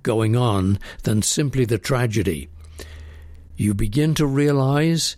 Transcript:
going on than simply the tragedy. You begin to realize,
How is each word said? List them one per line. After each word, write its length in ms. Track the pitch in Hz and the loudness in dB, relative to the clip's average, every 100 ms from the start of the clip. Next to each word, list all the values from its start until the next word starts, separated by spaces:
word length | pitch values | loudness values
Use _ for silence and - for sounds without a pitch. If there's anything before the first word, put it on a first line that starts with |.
going 320 | - 113 110 120 | -2 0 2 4
on 420 | 120 101 95 98 - - | 4 2 2 0 -2 -6
than 180 | - 107 | -2 0
simply 440 | - - 147 131 | 0 0 0 0
the 140 | 117 113 | 0 0
tragedy. 720 | - 131 123 107 92 73 - - - - - - - - - - - - | 0 0 0 0 0 -2 -8 -16 -18 -16 -16 -16 -18 -18 -18 -20 -18 -4
You 180 | 101 | -2
begin 400 | 101 107 127 156 | 0 0 2 2
to 120 | 156 147 | 2 2
realize, 920 | 135 147 143 131 143 160 165 - | 2 2 4 2 2 2 0 -2